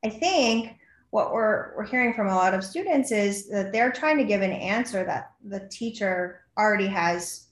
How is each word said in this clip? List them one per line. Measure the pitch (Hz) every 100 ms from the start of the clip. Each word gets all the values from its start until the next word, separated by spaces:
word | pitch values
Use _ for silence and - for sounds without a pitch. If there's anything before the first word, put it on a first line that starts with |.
I | 220
think | - 339 370 247 226 226 - _ _ _
what | 214 -
we're, | 226 220 208 - -
we're | 208
hearing | 254 240
from | 233 196
a | 185
lot | 185
of | 190
students | 190 330 403 294 262
is | 220 202 202 -
that | 202 190
they're | 220 247
trying | 254 311 302
to |
give | 226 202
an | 190
answer | 175 185 214 247 196
that | 180 143 - _ 208
the | 196 196
teacher | - 233 220 202 180 180 - _ -
already | 214 208 196
has | 190 170 175 175 - -